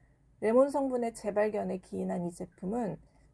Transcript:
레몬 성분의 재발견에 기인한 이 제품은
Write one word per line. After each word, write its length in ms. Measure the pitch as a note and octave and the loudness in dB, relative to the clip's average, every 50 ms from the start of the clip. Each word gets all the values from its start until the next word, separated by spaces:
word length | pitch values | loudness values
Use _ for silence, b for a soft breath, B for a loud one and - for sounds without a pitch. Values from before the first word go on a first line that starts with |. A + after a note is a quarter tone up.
| b b b b b b _ _ | b b b b b b _ _
레몬 280 | G#3+ G#3+ A3+ B3+ C4+ C#4+ | 2 4 6 6 6 6
성분의 440 | C#4 C#4+ C4+ C4 B3+ A#3+ A#3 A#3 A3+ | 4 0 0 0 0 -2 -2 -4 -4
재발견에 640 | - - G#3 F#3+ G#3 G#3 G#3+ G#3 G3+ G3 F#3 F#3+ F#3 | -6 -6 -2 0 2 2 2 0 -2 -2 -4 -4 -6
기인한 480 | - - G3 F#3+ F#3 F#3 F#3 F3+ F3 | -8 -8 -6 -6 -4 -4 -4 -4 -4
이 60 | E3+ | -6
제품은 640 | F3 - F#3 - _ _ G#3 F#3 A3 B3 A#3 F#3 D#3+ b b b b b b b | -6 -8 -10 -12 _ _ -6 -4 -4 -2 -2 -4 -6 b b b b b b b